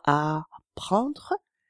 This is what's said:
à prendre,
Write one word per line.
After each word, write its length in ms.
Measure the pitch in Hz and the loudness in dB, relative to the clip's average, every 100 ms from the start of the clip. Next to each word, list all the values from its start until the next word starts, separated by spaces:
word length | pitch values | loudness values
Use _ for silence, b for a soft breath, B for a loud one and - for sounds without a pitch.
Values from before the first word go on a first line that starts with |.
| - | 2
à 400 | 147 151 156 156 - _ - | 2 2 -2 -6 -16 _ -12
prendre, 580 | - 196 262 294 - 403 _ _ | -2 0 0 -4 -4 -6 _ _